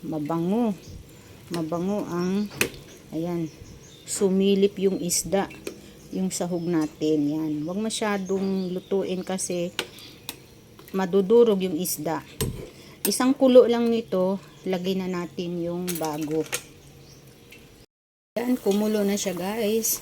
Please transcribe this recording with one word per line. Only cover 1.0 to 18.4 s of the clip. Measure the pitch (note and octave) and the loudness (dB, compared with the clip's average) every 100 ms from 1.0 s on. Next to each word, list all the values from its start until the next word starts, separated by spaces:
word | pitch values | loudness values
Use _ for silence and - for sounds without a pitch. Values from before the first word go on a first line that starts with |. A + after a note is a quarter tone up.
| - - - - - | -18 -20 -20 -20 -8
Mabango | E3+ D#3+ E3+ F#3 G#3 - | -6 -4 -2 -2 -2 -2
ang, | F3 F3 G3 G#3 - - - - - - | -2 0 0 -2 -4 -4 -4 -18 -20 -10
ayan, | D3+ E3+ F3 D#3 - - - - - - | -6 -4 -4 -6 -10 -20 -20 -20 -20 -10
sumilip | - G3+ F#3+ G3 G3 G3 G3+ | 0 2 4 4 4 4 2
yung | F#3+ F#3 | 0 0
isda, | F3 - E3 F#3+ - - - - - - - | -2 -2 0 -2 -2 -6 -14 -14 -20 -20 -10
yung | F#3 F#3+ | -4 -4
sahog | - F3 F3 | -2 -4 -2
natin. | E3+ E3+ D#3 - D3+ D#3 C#3+ | 0 0 0 -2 2 2 2
Yan. | D#3 D#3 D3+ D3+ | 0 -2 -2 -4
Huwag | F#3 | -4
masyadong | A3 G#3+ A3 G3+ F#3 F#3+ G3 F#3+ F#3 | -4 -2 -2 -2 -2 -2 0 -2 -2
lutuin | F3+ - G3 F#3 F#3 F#3 | -6 -2 -2 0 -4 -4
kasi | F#3+ - F3 F3 - - - - - - - - - - - - | -4 -4 -4 -4 -6 -10 -10 -20 -16 -16 -16 -20 -20 -20 -20 -6
madudurog | F#3+ F#3+ G3 F#3 A#3 A#3 G3 F#3 | -4 0 2 6 6 8 6 0
yung | |
isda. | F3 F3+ - D3+ D#3 - - - - - - - - | -2 -4 -4 -4 -4 -6 -4 -4 -4 -12 -16 -20 -4
Isang | - G3+ B3+ | -2 2 4
kulo | C4 C4 B3 A3 | 6 8 10 10
lang | A#3 A#3 | 6 2
nito, | A3+ A#3 F#3 F#3 G3 - - | 0 0 0 0 0 -6 -10
lagay | F#3+ F#3 F3+ | -4 -2 0
na | F#3+ F#3 | -2 -2
natin | F3+ F3 - F3 F3 | -4 -6 -6 -6 -4
yung | E3+ F3 F3+ E3 | -4 -4 -4 -4
bago. | D#3 D3+ D3+ D#3 D3+ - - - - - - - - - - - - - - _ _ _ _ | -4 -4 -2 -2 -2 -6 -10 -20 -20 -20 -20 -20 -20 -20 -20 -20 -20 -20 -20 _ _ _ _
Yan, | - | -6